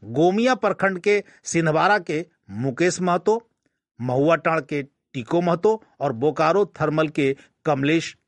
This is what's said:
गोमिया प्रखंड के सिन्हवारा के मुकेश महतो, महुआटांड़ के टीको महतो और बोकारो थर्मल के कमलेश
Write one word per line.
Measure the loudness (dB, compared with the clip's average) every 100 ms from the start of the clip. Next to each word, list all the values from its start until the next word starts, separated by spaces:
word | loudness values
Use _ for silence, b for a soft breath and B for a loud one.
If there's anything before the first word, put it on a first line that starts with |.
गोमिया | -6 2 2 2 0 0
प्रखंड | -2 0 -2 0
के | 0 0 -2 b
सिन्हवारा | -4 0 2 2 2 2
के | 0 -6 -6 _ _
मुकेश | -6 -6 0 0 0
महतो, | -2 0 0 -2 -4 _ _ _ _ _
महुआटांड़ | -4 0 2 2 0 -2
के | -4 -8
टीको | -8 _ _ -12 -2 -2
महतो | 0 0 0 0 b b
और | -6
बोकारो | -2 -2 2 2 2 0
थर्मल | -2 -2 0 -2
के | 0 -2 -2 B _ -4
कमलेश | -2 0 0 -2 -16